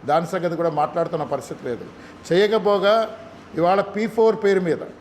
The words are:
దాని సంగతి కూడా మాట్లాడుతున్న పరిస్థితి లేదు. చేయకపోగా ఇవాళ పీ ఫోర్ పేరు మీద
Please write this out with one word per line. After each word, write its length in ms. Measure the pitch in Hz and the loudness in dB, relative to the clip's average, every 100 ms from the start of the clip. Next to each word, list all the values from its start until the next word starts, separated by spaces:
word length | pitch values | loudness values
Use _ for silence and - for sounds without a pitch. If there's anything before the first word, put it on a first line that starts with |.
దాని 220 | 123 156 170 | 0 0 0
సంగతి 280 | 185 170 | -4 -4
కూడా 140 | 165 170 | -2 -2
మాట్లాడుతున్న 540 | 151 147 175 165 165 | 0 -2 -2 -2 -4
పరిస్థితి 420 | 143 139 - - | -4 -6 -8 -10
లేదు. 200 | 127 117 - - - - - | -8 -8 -10 -18 -20 -20 0
చేయకపోగా 840 | 170 208 220 196 202 196 226 220 - - - - | 2 2 2 2 2 4 2 0 -8 -18 -20 -10
ఇవాళ 260 | 156 170 196 | 0 2 2
పీ 260 | 196 208 220 | 0 -4 -2
ఫోర్ 280 | - 220 220 | 4 4 4
పేరు 160 | 202 190 | 2 2
మీద 180 | 175 139 - - | 2 -2 -4 -14